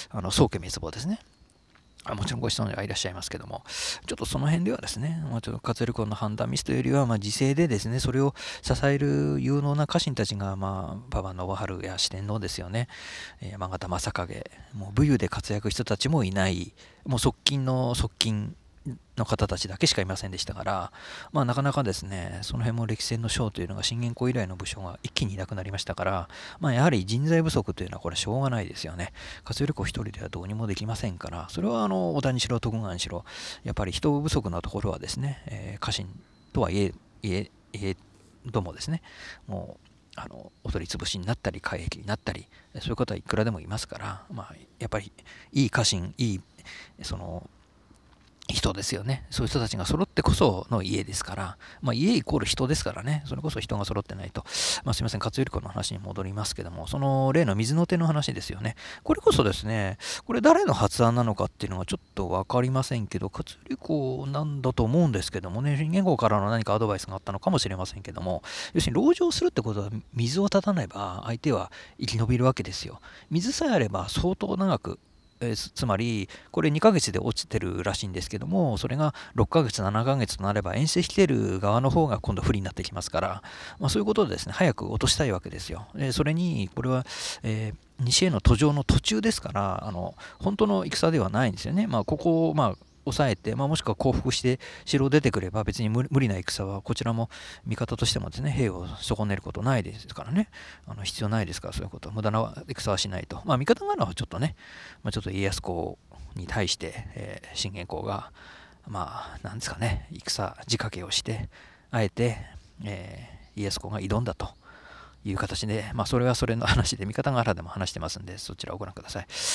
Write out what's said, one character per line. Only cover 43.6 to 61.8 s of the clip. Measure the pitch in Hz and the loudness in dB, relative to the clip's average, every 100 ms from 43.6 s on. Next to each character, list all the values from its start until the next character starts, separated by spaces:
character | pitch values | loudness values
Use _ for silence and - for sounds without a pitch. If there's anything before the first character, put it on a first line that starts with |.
| 80 | -6
ま | 104 | -6
す | - | -6
か | - | -8
ら、 | - 98 - | -8 -10 -10
ま | 120 - | -12 -12
あ、 | 78 - - | -16 -18 -10
や | 120 | -4
っ | |
ぱ | 107 | -4
り | 101 - - - - | -6 -16 -20 -20 -2
い | - 131 | 2 4
い | |
家 | - | 4
臣、 | 110 98 90 - | 2 2 -2 -2
い | 117 95 | 0 -2
い、 | - - - - - - | -6 -20 -18 -18 -18 -12
そ | 92 92 | -8 -6
の、 | 90 85 - _ _ _ _ - _ _ _ - - | -6 -10 -12 _ _ _ _ -20 _ _ _ -16 -6
人 | - 117 | -2 0
で | 98 | -2
す | 95 95 | -4 -4
よ | 107 | -2
ね。 | 131 - | -4 -4
そ | - | -2
う | 117 | 0
い | |
う | |
人 | 143 | 0
た | 113 | 0
ち | 107 | -2
が | 90 | 0
揃 | 156 | 0
っ | 190 | 0
て | - | 2
こ | - | 4
そ | - 131 92 - | 6 6 4 0
の | 117 | 0
家 | 92 101 98 | 0 -2 -2
で | |
す | 92 | -4
か | - 95 | -4 -6
ら、 | 92 - - - | -6 -8 -18 -6
ま | 131 | -2
あ、 | |
家 | 117 175 226 | 2 4 4
イ | |
コ | - 147 | 2 0
ー | |
ル | - | 0
人 | - 131 | 0 2
で | 156 | 2
す | |
か | - | 0
ら | - | -4
ね。 | 117 151 143 | -2 -2 -2
そ | 131 | -6
れ | |
こ | 151 | -4
そ | 113 | -4
人 | - 107 | -4 -2
が | 98 | -2
揃 | 104 | -2
っ | |
て | - | -4
な | 98 92 | -8 -8
い | |
と。 | - - - - - | -8 -6 -2 -2 -2
ま | - | 0
あ、 | |
す | 110 | 0
い | |
ま | 117 | 0
せ | 107 | -2
ん、 | |
勝 | 110 | -2
頼 | - 131 | 0 -2
公 | - | -2
の | 101 | -4
話 | 104 101 | -4 -4
に | 98 | -6
戻 | 98 95 | -8 -6
り | 95 | -4
ま | 101 | -4
す | 101 | -4
け | - | -4
ど | 87 | -8
も、 | 87 80 | -8 -4
そ | - | 0
の | 139 135 135 | 4 4 6
例 | 151 170 | 6 6
の | 98 | 4
水 | 113 156 | 4 4
の | 170 | 4
手 | 175 | 4
の | 165 | 4
話 | 151 139 | 2 0
で | - | -4
す | - | -6
よ | 92 | -4
ね。 | 110 - - - | -4 -6 -12 -8
こ | - | 0
れ | 311 | 4
こ | - | 6
そ | - 107 | 8 6
で | |
す | 95 107 | 4 0
ね、 | 110 98 104 - - - | 0 0 -2 -6 -8 -2
こ | |
れ | 240 | 6
誰 | 240 330 403 | 8 8 8
の | |
発 | - 104 - 117 | 4 4 6 6
案 | 120 | 6
な | |
の | 117 | 2
か | 101 98 | 2 -2
っ | |
て | - 98 | -2 -6
い | |
う | |
の | |
は | 92 | -4